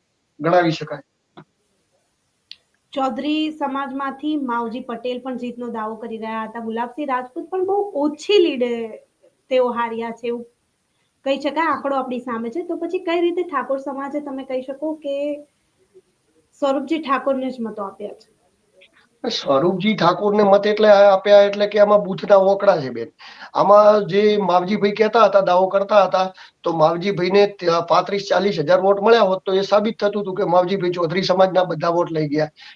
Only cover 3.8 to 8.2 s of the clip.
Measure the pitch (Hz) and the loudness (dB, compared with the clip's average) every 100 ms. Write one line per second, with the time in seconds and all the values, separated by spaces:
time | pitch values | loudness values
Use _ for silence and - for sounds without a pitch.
3.8 | 277 269 269 269 302 302 254 233 233 240 | -6 -8 -8 -8 -6 -4 -4 -4 -6 -8
4.8 | 254 226 247 247 262 247 247 240 247 226 | -10 -10 -8 -8 -8 -8 -10 -10 -10 -8
5.8 | 214 220 220 220 220 220 220 226 226 226 | -8 -10 -12 -10 -8 -8 -10 -10 -8 -6
6.8 | 233 269 294 254 254 - 320 370 370 403 | -6 -8 -6 -6 -6 -12 -10 -6 -2 -2
7.8 | 403 285 302 294 | -4 -4 -4 -4